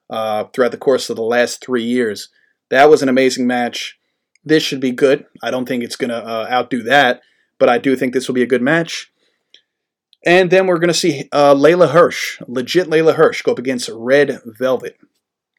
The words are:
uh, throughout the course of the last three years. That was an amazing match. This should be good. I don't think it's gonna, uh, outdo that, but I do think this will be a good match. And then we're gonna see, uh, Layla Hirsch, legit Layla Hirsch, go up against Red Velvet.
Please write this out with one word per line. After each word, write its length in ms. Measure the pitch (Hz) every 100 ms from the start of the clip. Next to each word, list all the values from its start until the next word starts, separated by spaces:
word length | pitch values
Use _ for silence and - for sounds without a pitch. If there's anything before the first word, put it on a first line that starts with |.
| -
uh, 340 | 113 110 107 104
throughout 180 | - 123
the 60 | 113
course 320 | - 127 -
of 60 | 113
the 80 |
last 400 | 113 120 120 -
three 200 | - 123
years. 440 | 117 123 113 101 - _ _ _ -
That 200 | 127 147
was 120 | 147
an 80 | 135
amazing 380 | 127 131 131 123
match. 500 | 123 120 - - - _ _ _ _
This 180 | 147 156
should 200 | - 135
be 100 | 131
good. 340 | 123 139 143 - -
I 100 | 117
don't 160 | 127 127
think 160 | 127
it's 120 | 117 -
gonna, 200 | 123 117
uh, 320 | 113 113 107
outdo 320 | 123 120 123
that, 380 | 113 143 123 123 _ _ _ -
but 100 | -
I 80 | 120
do 180 | 139 131
think 180 | 131
this 140 | 131 127
will 80 | 127
be 80 |
a 40 | 120
good 140 | 123
match. 500 | 127 165 165 - - _ _ _ _ _ _ _ _ _ _ _ 165
And 240 | 180 185
then 180 | 185 185
we're 120 | 175
gonna 140 | 175
see, 360 | 160 180 135 -
uh, 220 | 143 143
Layla 380 | 139 147 175 160
Hirsch, 500 | 156 156 - - - -
legit 440 | 120 123 170 175
Layla 260 | 160 160 139
Hirsch, 260 | 143 -
go 120 | -
up 60 | 120
against 300 | 127 123 120
Red 480 | 113 120 139 139 117
Velvet. 540 | 117 107 127 120 120 _ _ _ _ _ _